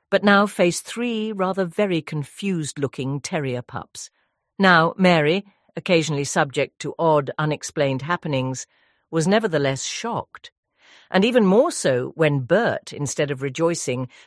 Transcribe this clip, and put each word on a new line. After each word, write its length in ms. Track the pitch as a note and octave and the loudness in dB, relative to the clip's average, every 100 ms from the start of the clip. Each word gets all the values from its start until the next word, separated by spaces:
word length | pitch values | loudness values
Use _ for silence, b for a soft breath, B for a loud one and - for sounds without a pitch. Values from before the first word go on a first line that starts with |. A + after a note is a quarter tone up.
| _ | _
but 140 | G3 | 0
now 220 | G3 G3+ G3+ | 4 4 2
faced 400 | - F3 E3 - | 2 0 0 -6
three 460 | - A#3+ A3+ G#3+ | -6 -4 -2 -4
rather 320 | G#3 F#3 F#3+ F3+ | -2 -2 -2 -2
very 340 | E3 G#3 E3+ | -2 0 -2
confused-looking 1200 | - D3+ C#3 - G3+ F3+ D3 - C#3 - C3+ C#3 | -4 -6 -8 -6 -4 -4 -4 -6 -6 -4 -6 -6
terrier 420 | - E3+ C3+ B2 | -4 -4 -4 -6
pups. 480 | - G#2+ - - - _ _ _ _ - | -8 -12 -12 -16 -20 _ _ _ _ 0
Now, 360 | F#3+ E3+ E3 - | 4 4 4 2
Mary, 480 | F#3 E3+ D3 F#3 G3 b b - | 4 4 4 0 -4 b b -10
occasionally 480 | - E3+ D#3 C#3+ | 0 0 2 -2
subject 560 | C#3 F3+ D3 B2+ C#3 - | -2 -2 0 -2 -4 -4
to 140 | D3 - | -10 -2
odd, 320 | E3 D3+ C#3 - | 2 2 0 -2
unexplained 640 | D3+ D3 - - C#3 C3+ | -2 -2 -4 -2 0 -2
happenings, 640 | C#3+ F3 E3 C3+ B2+ C3 - _ _ _ _ | -4 -4 -2 -2 -2 -6 -12 _ _ _ _
was 180 | E3 D#3+ | -2 2
nevertheless 560 | G#3 G#3+ D#3 C#3 C3+ | 2 2 0 0 -2
shocked. 680 | - - A#3 F#3+ - - - _ _ b b b b | -6 -8 -6 -6 -8 -14 -20 _ _ b b b b
And 140 | F#3 | 2
even 220 | G#3+ B3 G3 | 4 4 6
more 240 | G3 E4 | 6 4
so 420 | - D#3+ B2+ C3 - | 0 0 0 -2 0
when 240 | D#3 C#3+ | 2 2
Bert, 520 | B2 F#3 A3+ A2 - | 2 2 2 -2 -8
instead 380 | - C#3 - C#3+ | -8 -6 -4 -4
of 100 | C3+ | -4
rejoicing, 680 | C#3 C3 E3 E3 - B2 B2+ b | -6 -2 -2 -2 -4 -4 -6 b